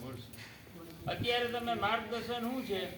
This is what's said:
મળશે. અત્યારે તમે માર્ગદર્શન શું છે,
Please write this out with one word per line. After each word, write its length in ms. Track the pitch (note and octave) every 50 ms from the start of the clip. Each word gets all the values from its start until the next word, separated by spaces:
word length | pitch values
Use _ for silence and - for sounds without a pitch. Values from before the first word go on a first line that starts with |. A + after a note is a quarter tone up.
મળશે. 280 | B2+ C3 C3 - - - - - - - - - - - - E3+ E3 - - - - F3
અત્યારે 380 | E3+ E3 - A#3 A#3+ B3 A#3+ A#3 A#3
તમે 220 | A#3+ A#3 A#3 A#3 G#3+ G3
માર્ગદર્શન 580 | G#3 A3+ A#3 G#3+ G#3+ A#3 A#3 - A#3 A#3+ A#3+ A3+
શું 140 | A#3+ C4 C4 A3+ F#3+
છે, 120 | G3 F#3 F#3 F3+ -